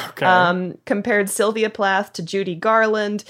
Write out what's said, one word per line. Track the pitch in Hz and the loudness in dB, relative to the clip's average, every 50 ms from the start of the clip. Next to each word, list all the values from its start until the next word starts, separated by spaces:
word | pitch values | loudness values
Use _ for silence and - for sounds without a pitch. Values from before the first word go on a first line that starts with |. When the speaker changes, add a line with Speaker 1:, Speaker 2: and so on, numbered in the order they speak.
| - - | -8 -10
Speaker 1:
Okay. | - - - | -6 -2 2
Speaker 2:
Um, | 185 185 180 180 175 180 185 185 175 - - _ | 4 4 4 4 2 0 -2 -4 -6 -10 -8 _
compared | - 220 202 196 240 214 202 196 202 | -4 -4 -2 0 0 0 0 0 0
Sylvia | - - 202 214 220 226 214 214 | 0 0 0 0 0 0 -2 -2
Plath | 220 - 202 190 190 196 202 - - | -2 -2 0 0 2 0 -2 -4 -8
to | - 165 | -12 -8
Judy | - - 196 196 185 170 | -4 -4 -4 -2 -4 -4
Garland, | 165 214 220 220 226 220 220 214 214 208 208 208 202 - | -2 0 2 4 4 4 2 2 0 -2 -2 -4 -6 -8